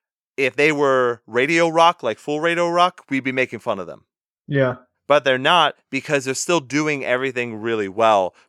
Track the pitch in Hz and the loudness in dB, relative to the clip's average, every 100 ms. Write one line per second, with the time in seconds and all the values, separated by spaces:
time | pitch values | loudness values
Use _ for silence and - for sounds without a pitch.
0 | _ _ _ - 127 139 151 147 143 131 | _ _ _ -2 -2 2 2 4 2 2
1 | 123 117 - 117 143 170 170 160 165 - | 2 -2 -4 -2 0 0 0 4 2 2
2 | 120 107 - 151 170 170 175 175 180 - | -6 -6 -6 -2 -2 0 0 2 0 -2
3 | - 135 131 131 127 113 123 98 82 64 | -6 -4 -2 -2 -4 -4 -6 -6 -8 -16
4 | _ _ _ _ - 139 127 135 _ _ | _ _ _ _ -6 -2 -2 -2 _ _
5 | - 143 135 127 143 175 151 - _ 131 | 0 0 2 0 2 2 2 -2 _ -10
6 | - 143 127 127 - 170 123 143 156 143 | -2 -2 -2 -6 -2 -2 0 -4 -2 -4
7 | 123 127 135 123 120 110 117 110 98 101 | -2 -2 -2 -4 -6 -6 -4 -4 -4 0
8 | 113 104 90 _ | 4 4 0 _